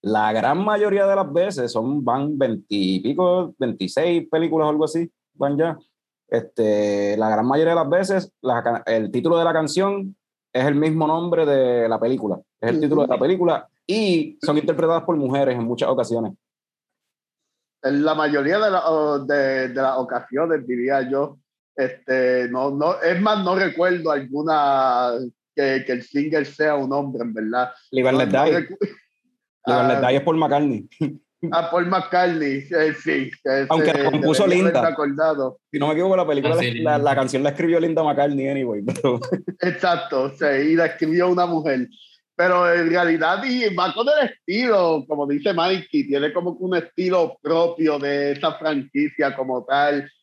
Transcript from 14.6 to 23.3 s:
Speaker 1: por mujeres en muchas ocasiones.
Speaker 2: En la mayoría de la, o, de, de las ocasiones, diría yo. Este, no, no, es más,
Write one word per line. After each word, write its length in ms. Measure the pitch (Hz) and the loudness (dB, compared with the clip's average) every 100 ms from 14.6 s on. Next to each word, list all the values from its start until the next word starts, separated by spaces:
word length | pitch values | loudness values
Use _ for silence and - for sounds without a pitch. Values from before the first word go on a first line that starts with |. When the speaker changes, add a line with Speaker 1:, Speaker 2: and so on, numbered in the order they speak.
| 156 160 160 165 | 0 0 2 0
Speaker 1:
por 140 | 165 160 | 0 -2
mujeres 380 | 131 139 135 123 | 0 0 0 0
en 80 | 117 | -4
muchas 240 | 117 127 | -2 -2
ocasiones. 420 | 127 113 117 110 95 _ _ _ _ _ _ _ _ _ _ _ _ _ _ | 0 -2 -2 -4 -10 _ _ _ _ _ _ _ _ _ _ _ _ _ _
Speaker 2:
En 220 | 135 143 | -2 0
la 100 | 156 | 0
mayoría 460 | 156 151 147 139 196 | 0 0 0 2 2
de 120 | 214 | 2
la, 180 | 185 160 | 2 2
o, 300 | 160 151 143 135 | 2 0 -2 0
de, 440 | 143 135 135 131 | 0 2 0 -2
de 120 | 127 | -2
las 160 | 135 131 | 0 0
ocasiones, 680 | 123 123 - 131 165 156 127 | -4 -6 -4 -4 0 -2 -2
diría 420 | 123 123 139 123 | -4 0 0 0
yo. 280 | 139 143 - _ _ _ - | -2 -4 -8 _ _ _ -4
Este, 760 | 170 - - 131 127 127 123 | -4 -4 -2 0 2 2 0
no, 220 | 127 139 | -2 -2
no, 280 | 139 156 185 | 0 -2 0
es 200 | 165 180 | 0 2
más, 200 | 208 | 0